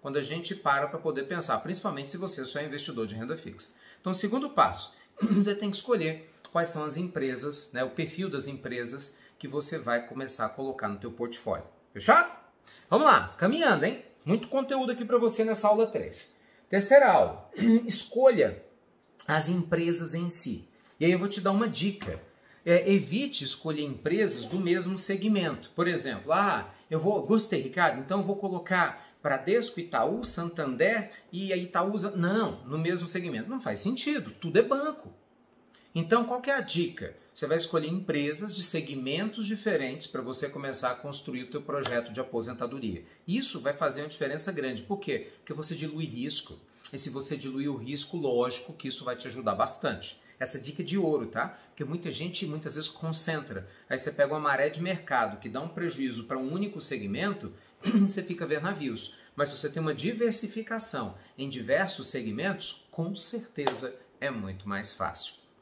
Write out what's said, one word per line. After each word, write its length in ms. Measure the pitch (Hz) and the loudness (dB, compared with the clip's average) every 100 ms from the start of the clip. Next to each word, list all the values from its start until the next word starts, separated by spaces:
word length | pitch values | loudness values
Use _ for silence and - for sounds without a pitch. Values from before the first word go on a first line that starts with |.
Quando 180 | 143 139 | -2 -2
a 40 | |
gente 320 | 135 160 170 | -2 -6 -6
para 320 | 196 151 139 143 | -4 2 2 0
pra 120 | - | -2
poder 260 | 156 135 | -4 -2
pensar, 340 | 139 180 - 113 | -4 -4 -2 -2
principalmente 520 | 147 180 214 139 139 | -2 -4 -4 -6 -8
se 60 | 175 | -8
você 280 | 185 - | -6 -6
só 160 | 127 147 | -6 -6
é 60 | 147 | -6
investidor 400 | 143 - 117 110 | -6 -6 -4 -6
de 80 | |
renda 220 | 110 117 160 | -6 -6 -8
fixa. 360 | - 90 - - - - | -8 -12 -14 -14 -20 -10
Então, 140 | - | -4
segundo 360 | 185 202 240 285 | -2 0 0 -2
passo, 440 | - 131 - - - - | 4 4 4 -10 -14 -20
<clears throat> 120 | - | -4
você 340 | 220 202 202 | 2 4 4
tem 160 | 202 208 | 2 -2
que 60 | 196 | -4
escolher 540 | - 226 160 156 - - - | 0 2 2 -4 -10 -20 -2
quais 160 | 170 165 | 0 0
são 160 | 156 | -2
as 120 | 151 143 | -4 -4
empresas, 760 | 180 175 135 127 139 143 - | -4 -2 -2 -2 -4 -4 -6
né, 100 | 123 | -2
o 80 | 131 | -2
perfil 400 | - 156 - 190 | -2 -4 -2 -4
das 160 | 143 139 | -4 -6
empresas 720 | 135 131 123 120 139 - - - _ | -8 -6 -6 -6 -8 -12 -16 -20 _
que 100 | 139 | -6
você 300 | 139 143 - | -6 -4 -6
vai 280 | 110 117 120 | 0 0 0
começar 400 | 120 135 - 110 | -8 -8 -4 -4
a 40 | |
colocar 380 | - 135 131 107 | -2 -6 -4 -4
no 100 | 101 | -4
teu 120 | 117 | -8
portfólio. 540 | - 120 120 - 82 - - _ | -6 -6 -6 -4 -4 -6 -20 _
Fechado? 440 | 104 - 302 339 - - _ - - _ | -6 6 8 8 -2 -20 _ -20 -20 _
Vamos 180 | 214 302 | 6 8
lá, 280 | 175 87 - | 8 6 0
caminhando, 460 | 180 302 320 175 | 2 4 6 6
hein? 200 | 143 - - - | 4 -2 -12 -14
Muito 240 | - 214 - | 0 0 2
conteúdo 440 | 269 269 269 254 | -2 0 0 0
aqui 120 | 240 | -2
pra 140 | 220 240 | 4 4
você 260 | 233 220 | 4 4
nessa 240 | 220 220 208 | 2 4 6
aula 180 | 214 226 | 6 6
três. 500 | 147 92 - - - _ - _ | 2 -4 -8 -12 -16 _ -20 _
Terceira 420 | 190 196 277 262 | 0 10 10 12
aula, 400 | 170 - - - - 233 | 8 6 2 -12 2 8
<clears throat> 200 | 226 233 | 8 6
escolha 800 | - - 226 262 226 117 95 - _ _ _ _ _ - | -2 -2 8 8 8 4 2 -14 _ _ _ _ _ 0
as 220 | 156 156 | 2 2
empresas 680 | 180 165 165 170 170 165 | 2 0 0 2 0 -2
em 160 | 165 175 | -4 -2
si. 380 | - - 98 98 _ _ _ | -2 -2 -4 -10 _ _ _
E 60 | |
aí 80 | 160 | 4
eu 60 | 180 | 4
vou 100 | 196 | 2
te 120 | 202 | 0
dar 120 | 190 | 2
uma 160 | 196 226 | 2 2
dica. 520 | - 185 196 - 82 - _ _ - | 0 -2 -2 -8 -8 -12 _ _ -10
É, 260 | - 175 180 | 4 4 6
evite 540 | 196 127 190 277 - | 4 4 -2 -2 -2
escolher 380 | 135 - 156 151 | -2 -4 -2 -4
empresas 640 | 147 131 151 180 202 120 | -4 -4 0 2 2 0
do 140 | 113 180 | -4 -2
mesmo 400 | 180 180 175 190 | 2 2 2 -2
segmento. 720 | - 190 202 208 170 123 - | 0 0 2 2 2 -2 -8
Por 160 | - 175 | -2 0
exemplo, 460 | 165 135 107 139 | 0 -2 -6 0
"Ah, 380 | 170 202 135 92 - _ | 2 4 0 -4 -16 _
eu 80 | 160 | 0
vou, 260 | 165 208 | 2 0
gostei, 380 | - 220 214 160 | 4 4 4 -2
Ricardo, 380 | 131 185 170 131 | -2 4 4 4
então 200 | 135 190 | -2 -2
eu 60 | 180 | 0
vou 100 | 196 | -2
colocar 680 | 196 180 175 185 160 - - _ | -2 -4 0 2 2 0 -18 _
Bradesco, 580 | 151 135 - 226 226 - | 0 0 2 2 2 -6
Itaú, 440 | - 131 123 214 | -2 2 2 0
Santander 880 | 240 - 170 170 143 123 175 226 196 - - | -2 -4 -4 -2 -4 2 2 2 -2 -12 -12
e 200 | 175 196 | -8 -2
a 40 | 185 | -2
Itaúsa." 540 | 180 180 185 208 170 | 0 0 0 0 -2
Não, 540 | 185 170 208 214 - 127 | 0 2 4 2 -2 -6
no 100 | 151 | -2
mesmo 280 | 160 180 175 | 0 0 -2
segmento. 420 | 185 175 120 110 | -4 -4 -6 -6
Não 120 | 247 | -6
faz 200 | - 104 | -4 -4
sentido, 520 | 196 254 - 294 113 | -2 -2 0 -2 -4
tudo 260 | - 170 156 | -8 2 4
é 40 | |
banco. 500 | 233 269 294 - - - _ _ _ _ _ _ _ | 4 2 -2 -6 -14 -20 _ _ _ _ _ _ _
Então, 300 | 165 165 226 | -6 2 4
qual 160 | 233 247 | 4 -2
que 100 | 254 | 0
é 40 | |
a 60 | 277 | -2
dica? 540 | - 165 170 - - - _ | 0 0 -2 -2 -12 -14 _
Você 140 | - 131 | -8 0
vai 100 | 165 | 0
escolher 320 | 165 165 151 | 2 0 0
empresas 640 | 180 190 147 143 151 208 | -4 -2 0 0 -2 -6
de 80 | 185 | -4
segmentos 840 | 175 165 151 139 127 156 214 220 202 | -2 -2 -4 -6 -4 -2 -2 -4 -4
diferentes 600 | 208 220 170 131 135 - | -2 0 0 -2 -6 -8
pra 140 | 135 | -8
você 280 | 120 131 143 | -6 -6 -6
começar 420 | 139 139 127 127 | -6 -6 -2 -2
a 40 | |
construir 500 | 123 147 139 - 127 | -4 -8 -10 -8 -8
o 60 | 127 | -8
teu 120 | 147 | -10
projeto 500 | 139 139 131 120 120 | -4 -4 0 -2 -2
de 80 | 113 | -6
aposentadoria. 840 | 127 120 113 120 120 135 113 87 - - - | -6 -4 -6 -6 -8 -6 -6 -6 -10 -18 -4
Isso 340 | 202 269 151 | -2 -2 -4
vai 120 | 123 | -4
fazer 300 | 143 151 135 | 0 -2 -2
uma 60 | 151 | -8
diferença 440 | - 143 147 175 | -4 -4 -2 -4
grande. 300 | 170 131 117 | -4 -4 -6
Por 160 | - 196 | -4 -6
quê? 320 | - 123 - - | -2 -4 -6 -18
Porque 160 | - | -12
você 200 | 147 151 | -8 -6
dilui 300 | 156 151 151 | -6 -6 -6
risco. 540 | 156 113 135 - - - - _ - | -6 -4 -4 -4 -6 -16 -20 _ -14
E 60 | 135 | -8
se 120 | 151 | -6
você 260 | 127 135 147 | -6 -6 -6
diluir 340 | 135 131 143 | -6 -4 -4
o 60 | 131 | -4
risco, 400 | 117 143 - 175 | -6 -6 -6 -4
lógico 560 | 143 120 123 123 - | 0 2 2 0 -10
que 160 | - 135 | -10 -8
isso 160 | - | -6
vai 120 | 127 123 | -6 -6
te 120 | 135 | -8
ajudar 260 | 117 113 | -4 -2
bastante. 680 | 98 120 - 147 98 - - - _ | 0 0 0 -4 -4 -8 -10 -20 _
Essa 200 | 127 131 | -6 -6
dica 240 | 131 151 | -10 -8
é 20 | |
de 120 | 170 190 | -2 0
ouro, 300 | 170 147 117 | 2 2 0
tá? 320 | 113 147 - - | -4 -4 -6 -20
Porque 160 | - | -10
muita 260 | 143 165 170 | -6 -6 -6
gente, 360 | - 175 175 170 | -6 -6 -4 -6
muitas 300 | 156 156 147 | -6 -6 -6
vezes, 120 | 160 | -6
concentra. 800 | - 160 160 - 156 139 101 92 - - | -6 -6 -2 -2 -2 -4 -10 -10 -18 -6
Aí 80 | 131 | -4
você 140 | 151 | -4
pega 200 | 147 143 | 2 2
uma 80 | 151 | 4
maré 280 | 147 135 143 | 2 4 2
de 140 | 151 | 0
mercado 560 | 180 185 - 131 110 101 | -4 -4 0 2 2 -2
que 100 | 110 | -8
dá 120 | 113 | -6
um 80 | 160 | -6
prejuízo 560 | - 170 131 135 117 | -4 -4 -2 -4 -4
pra 140 | 117 135 | -6 -4
um 140 | 131 | -2
único 280 | 170 202 170 | -2 -4 -4
segmento, 720 | - 127 101 104 196 202 - - - _ | -6 -6 -4 -2 -2 -4 -8 -14 -20 _
<clears throat> 40 | 185 226 196 | 2 4 4
você 160 | - | 2
fica 220 | - 175 | -6 -6
a 40 | 160 | -2
ver 140 | 151 | 0
navios. 540 | 165 185 139 110 - - - | -2 -2 -4 -4 -8 -14 -20
Mas 140 | - 143 | -2 -2
se 100 | - | -2
você 100 | 147 | -6
tem 140 | 151 | -2
uma 120 | 160 | -2
diversificação 1200 | 135 147 220 233 220 214 - 220 226 220 147 107 92 - - | 0 -2 0 0 0 -4 -6 -6 -6 -4 -4 -6 -8 -20 -10
em 120 | 139 | -8
diversos 600 | 127 113 143 190 - 127 | -6 0 2 2 -2 -4
segmentos, 800 | 135 110 107 180 190 - - _ | -4 -4 -2 -2 -4 -6 -12 _
com 240 | - 165 | -6 -4
certeza 800 | 196 - 233 226 - 139 131 131 - - _ | -2 -4 -4 -8 -4 -4 -2 -8 -10 -20 _
é 100 | 139 | -6
muito 380 | 123 95 95 101 | -4 -6 -8 -6
mais 240 | 98 110 | -6 -6
fácil. 420 | - 85 - - - _ _ | -4 -6 -4 -8 -10 _ _